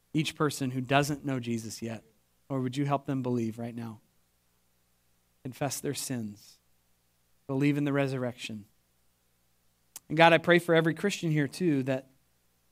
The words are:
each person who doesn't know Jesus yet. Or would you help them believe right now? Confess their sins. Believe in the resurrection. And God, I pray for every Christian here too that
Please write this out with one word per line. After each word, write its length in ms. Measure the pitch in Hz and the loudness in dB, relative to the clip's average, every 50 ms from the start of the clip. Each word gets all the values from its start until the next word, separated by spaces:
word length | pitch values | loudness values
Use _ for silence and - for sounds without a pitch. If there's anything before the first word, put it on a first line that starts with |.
| _ _ - | _ _ -2
each 200 | 156 156 - - | -2 -2 -2 -2
person 340 | - 156 147 - - 139 127 | -2 -2 -2 0 -2 -4 -4
who 100 | 127 131 | -4 -4
doesn't 440 | 127 123 139 139 147 139 147 139 143 | -2 2 2 2 2 2 -2 -4 -4
know 160 | 143 135 127 | -4 -4 -4
Jesus 420 | 120 117 117 113 113 110 - - | -2 -4 -4 -4 -6 -8 -10 -10
yet. 220 | 113 113 113 107 - _ _ _ _ _ _ _ _ - | -8 -8 -10 -10 -14 _ _ _ _ _ _ _ _ -6
Or 120 | 139 135 | -4 -4
would 160 | 127 131 127 | -4 -2 -2
you 80 | 143 143 | -2 0
help 200 | 143 143 139 - | 0 0 0 0
them 180 | - 139 131 | -4 -4 -4
believe 360 | 123 131 123 120 113 113 110 117 | -2 -2 -2 0 -2 -4 -4 -8
right 160 | 117 120 117 | -10 -10 -10
now? 240 | 117 117 117 110 107 _ _ _ _ _ _ _ _ _ _ _ _ _ _ _ _ _ _ _ _ _ _ _ _ _ _ _ _ | -10 -12 -12 -14 -16 _ _ _ _ _ _ _ _ _ _ _ _ _ _ _ _ _ _ _ _ _ _ _ _ _ _ _ _
Confess 380 | - 131 117 - 151 135 - - | -14 -14 -6 -4 -4 -4 -4 -4
their 120 | - 143 | -4 -4
sins. 640 | 131 - - - 131 120 110 104 104 104 - - - _ _ _ _ _ _ _ _ _ _ _ _ _ _ _ _ _ _ - | -4 -4 -6 -6 -6 -6 -6 -8 -10 -14 -20 -20 -20 _ _ _ _ _ _ _ _ _ _ _ _ _ _ _ _ _ _ -6
Believe 280 | 135 135 143 147 143 | -2 2 2 2 2
in 80 | 147 147 | 2 0
the 80 | 143 | 0
resurrection. 720 | 139 139 139 131 135 127 123 123 117 - - - 113 107 98 - _ _ _ _ _ _ _ _ _ _ _ _ _ _ _ _ _ _ _ _ _ _ _ _ - - - - | 2 0 0 0 -2 -4 -4 -6 -6 -8 -12 -12 -12 -12 -14 -18 _ _ _ _ _ _ _ _ _ _ _ _ _ _ _ _ _ _ _ _ _ _ _ _ -20 -20 -10 -2
And 80 | 151 | 4
God, 160 | 156 165 165 | 6 8 8
I 60 | 165 160 | 8 6
pray 220 | 165 175 175 170 | 6 6 4 4
for 120 | 170 - | 6 4
every 220 | 165 160 160 165 156 | 4 4 4 4 0
Christian 380 | 160 - 202 190 - 170 165 | 0 -2 -2 -2 -2 -2 0
here 160 | 151 151 143 127 | 2 2 0 -2
too 340 | - - 185 170 147 135 | -2 0 0 2 2 2
that 240 | 127 135 131 131 - - _ _ _ _ _ _ _ _ _ _ _ _ | 0 -2 -4 -4 -6 -10 _ _ _ _ _ _ _ _ _ _ _ _